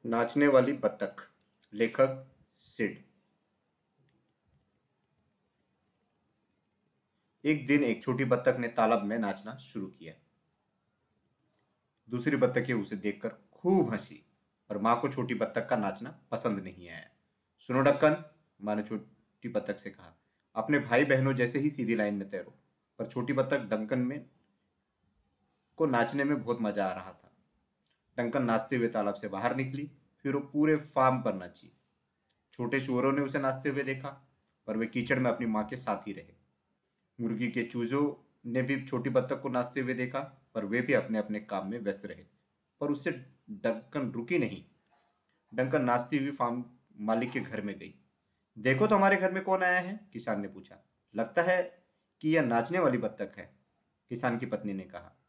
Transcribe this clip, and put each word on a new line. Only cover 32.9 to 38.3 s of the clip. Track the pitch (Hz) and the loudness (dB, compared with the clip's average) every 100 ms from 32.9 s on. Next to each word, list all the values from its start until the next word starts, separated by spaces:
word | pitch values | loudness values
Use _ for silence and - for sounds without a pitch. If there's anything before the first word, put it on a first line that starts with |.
| 123 135 | 2 2
ने | 139 | 2
उसे | 139 147 | 0 0
नाचते | 135 135 147 | 0 0 -4
हुए | 139 | -2
देखा, | 135 135 139 - _ _ _ _ - | -4 -6 -8 -14 _ _ _ _ -6
पर | 110 | -4
वे | 113 | -2
कीचड़ | 127 117 131 | -2 0 2
में | 127 | 2
अपनी | - 117 | 0 -2
माँ | 107 107 | -2 -4
के | 127 | -6
साथ | - 101 107 | -4 -4 -6
ही | |
रहे। | 95 - _ _ _ _ _ _ _ _ - | -12 -16 _ _ _ _ _ _ _ _ -8
मुर्गी | 113 110 120 | -6 -2 -2
के | 120 | -2
चूजों | 117 120 117 139 147 143 _ | -4 -4 -2 0 0 -2 _